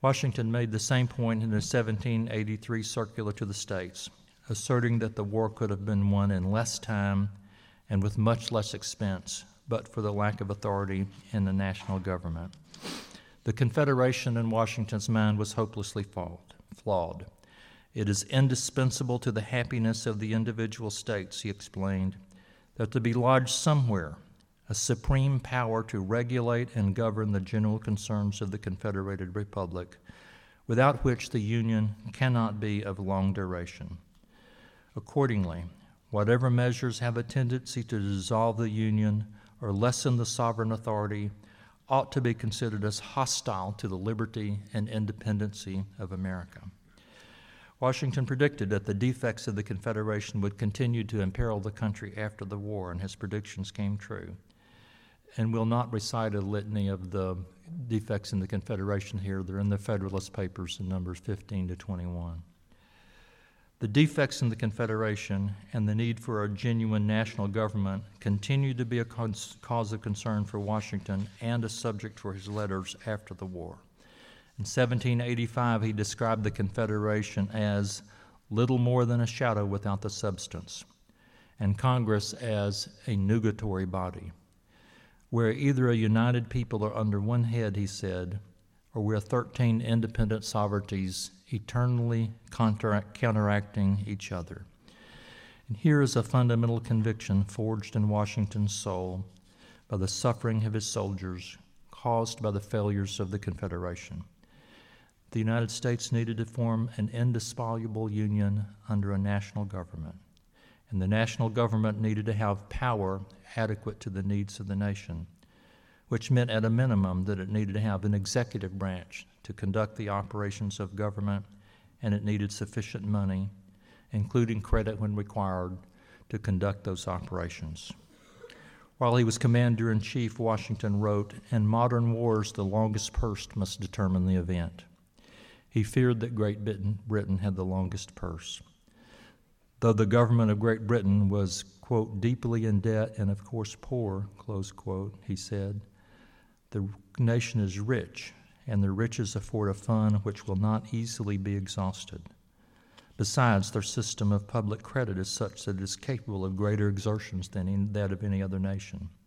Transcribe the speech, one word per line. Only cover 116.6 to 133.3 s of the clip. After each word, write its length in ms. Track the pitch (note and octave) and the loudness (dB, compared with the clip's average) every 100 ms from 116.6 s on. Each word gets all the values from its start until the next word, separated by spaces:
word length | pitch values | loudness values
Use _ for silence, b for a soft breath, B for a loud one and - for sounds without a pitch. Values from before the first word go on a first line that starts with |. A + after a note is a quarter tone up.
a 60 | A2 | 2
minimum 540 | A2+ C3 G#2+ F#2+ F2+ | 4 4 4 4 2
that 140 | F#2 G2+ | 0 -2
it 120 | F#2+ | -2
needed 240 | G#2 G#2 | -2 0
to 60 | G2+ | 0
have 240 | A2 G2 | 0 0
an 100 | G#2 | 2
executive 640 | G2+ G2 C3 A#2+ A2 F#2+ F#2+ | 0 2 -2 -2 -4 -6 -4
branch 480 | G2 F#2 F2 - - _ | -4 -4 -10 -16 -18 _
to 100 | - | -16
conduct 440 | G2+ G2+ G2 G#2+ - | -6 -2 0 0 -2
the 120 | G#2 | -4
operations 720 | G2+ G2+ G#2+ G2+ G2 G#2 - | -2 -2 -4 -4 -2 -4 -4
of 160 | G2 G2 | -8 -4
government, 480 | G#2 G2+ G2+ G2+ G2 B B B B B | -4 -2 -2 -2 -4 B B B B B
and 140 | A2+ | -2
it 100 | G2+ | 0
needed 260 | G#2 G#2 G2+ | 0 0 0
sufficient 540 | - G#2 - G#2 A#2 | -4 -6 -6 -6 -6
money, 460 | G2+ G#2 G2 F#2+ G2 - - B B B B | -2 0 2 0 -2 -8 -20 B B B B
including 500 | G#2+ G2+ B2+ A#2 A2 | -2 2 2 2 0
credit 360 | G2+ A2+ G#2+ G#2 | 2 2 2 -2
when 160 | G#2 | -2
required, 640 | G#2 G#2 A2 G2 F#2 F2+ F#2 - B B B - | -2 -4 -2 -2 0 -4 -6 -14 B B B -8
to 80 | A2 | -6
conduct 460 | A2 F#2+ G2 G2 | 0 2 2 -2
those 220 | - F#2 - | -4 -6 -4
operations. 840 | F2+ - F2+ F2 - D#2+ D#2+ - - - B B B B B B B B _ | -6 -4 -4 -4 -6 -10 -10 -12 -18 -20 B B B B B B B B _
While 200 | B2 B2 | 4 6
he 80 | |
was 140 | A2+ A2 | 6 4
commander-in-chief, 1000 | B2+ A#2 B2 A2+ A#2 A2 G#2 C3 A#2 A2 | 6 6 6 4 4 2 0 -2 -2 0
Washington 600 | A2+ G#2+ - G#2+ A2 G2+ | 0 0 0 -2 0 2
wrote, 340 | G#2+ G#2 G#2 - - | 4 2 0 -6 -2
"In 160 | A#2 G#2 | 2 4
modern 460 | A2+ B2 A#2+ A#2 | 4 4 4 2
wars, 400 | A#2 A#2 A2 G#2 | 2 4 4 2
the 120 | - | 0
longest 480 | G2 G#2 A2 G#2+ - | 0 4 2 2 -2
purse 340 | - A#2+ | 0 0